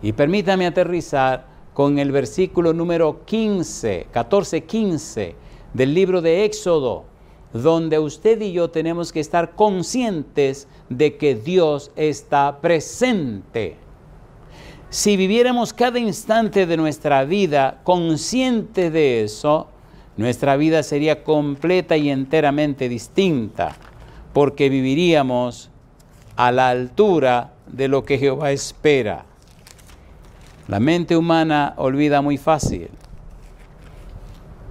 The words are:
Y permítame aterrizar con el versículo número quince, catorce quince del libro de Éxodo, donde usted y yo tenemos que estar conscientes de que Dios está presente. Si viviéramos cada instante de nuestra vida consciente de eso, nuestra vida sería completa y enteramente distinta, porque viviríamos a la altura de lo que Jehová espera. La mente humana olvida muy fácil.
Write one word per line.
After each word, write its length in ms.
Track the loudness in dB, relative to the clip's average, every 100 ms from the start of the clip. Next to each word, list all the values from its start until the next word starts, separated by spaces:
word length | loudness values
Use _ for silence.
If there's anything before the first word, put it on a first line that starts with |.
Y 120 | -6
permítame 540 | 0 0 0 0 0 0
aterrizar 800 | 0 0 -2 -4 0 0 -2 -8 -20 -16
con 260 | -2 0 2
el 120 | 0
versículo 600 | -2 -2 -2 -2 0 0
número 520 | 0 -2 0 0 -2 -6
quince, 840 | -2 0 -2 -4 -6 -4 -4 -4
catorce 520 | -6 0 0 0 -6
quince 720 | -4 -4 -2 -2 -6 -8 -8 -10 -20 -20 -14
del 200 | -2 0
libro 280 | 2 2 2
de 240 | 2 2 0
Éxodo, 600 | -2 0 0 0 -4 -10 -20 -20 -20 -12
donde 480 | -2 2 2 2 0
usted 400 | -2 0 2 2
y 120 | 0
yo 160 | -2 -2
tenemos 420 | -2 -4 -4 -6
que 80 | -6
estar 360 | -2 -2 -2 0
conscientes 1120 | 2 2 -4 -4 -2 -4 -6 0 0 -2 -14 -20 -12
de 280 | 0 0 2
que 180 | 0 0
Dios 560 | 0 2 2 0 -6 -4
está 640 | -2 -2 -2 0 0 0
presente. 1160 | 0 0 -2 -2 0 0 -2 -8 -8 -6 -6 -8 -20 -20 -20 -20 -20 -20 -20 -20 -20 -20 -12
Si 280 | -4 0 2
viviéramos 560 | 2 4 2 2 -2
cada 260 | 0 0 0
instante 680 | -4 -6 0 0 2 0 2
de 100 | 0
nuestra 480 | 0 -2 0 2 2
vida 560 | 0 2 2 0 -2
consciente 1080 | 0 0 2 -2 -2 -2 0 -2 -2 -2 0
de 320 | 2 2 2
eso, 440 | -2 -4 0 0 -2 -20 -20 -20 -20 -4
nuestra 420 | -4 0 0 2
vida 260 | 2 2
sería 400 | 0 -2 0 -2
completa 760 | 0 0 0 -4 0 0 2 0
y 120 | 2
enteramente 800 | -2 0 2 2 2 -2 -2 -4
distinta, 880 | -6 -4 0 2 0 -4 -6 -6 -6 -20 -20 -20 -20 -4
porque 360 | 0 0 2 0
viviríamos 1000 | 2 0 2 2 2 2 -2 -4 -8 -20 -20 -20 -20 -20 -20 -20 0
a 160 | 2
la 180 | 4 2
altura 840 | 2 -4 2 4 4 4 2 -2 -16 -18
de 200 | -4 0
lo 160 | 0
que 140 | 0 0
Jehová 340 | 0 0 -2
espera. 720 | -4 -6 -2 2 2 2 -6 -12 -20 -20 -20 -20 -20 -20 -20 -20 -20 -20 -20 -20 -20 -6
La 120 | -2
mente 380 | 0 0 2 0
humana 560 | 2 0 2 0 -2 -2
olvida 440 | -2 0 2 2
muy 160 | 0 -2
fácil. 520 | 0 0 0 -6 -12 -18 -20 -20 -20 -20 -20 -20 -20 -20 -20 -20 -20 -18 -18 -20 -20 -20 -18